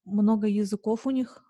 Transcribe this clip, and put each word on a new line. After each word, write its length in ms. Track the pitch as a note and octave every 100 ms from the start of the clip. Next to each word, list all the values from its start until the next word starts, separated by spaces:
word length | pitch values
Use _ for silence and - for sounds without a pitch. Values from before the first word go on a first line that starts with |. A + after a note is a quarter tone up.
| -
Много 420 | G#3 G#3 A3+ G#3+
языков 600 | G3+ G3+ G3+ G#3+ A3+ C4+
у 40 |
них, 320 | C4 A#3+ - _